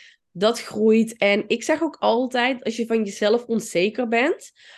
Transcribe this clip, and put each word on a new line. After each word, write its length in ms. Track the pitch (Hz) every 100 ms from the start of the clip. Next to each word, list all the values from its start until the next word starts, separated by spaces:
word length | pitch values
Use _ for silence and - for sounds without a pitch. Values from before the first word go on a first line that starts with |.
| - _ _
Dat 300 | 170 208 233
groeit. 560 | - 214 220 220 220 -
En 260 | 202 202 -
ik 160 | 233
zeg 180 | - 311
ook 140 | 320 -
altijd: 640 | 214 226 254 247 240 254
als 120 | - 226
je 100 | 226
van 180 | 226
jezelf 420 | 202 196 208 240 240
onzeker 640 | 226 - 175 196 220 240
bent, 440 | 233 285 415 - _ -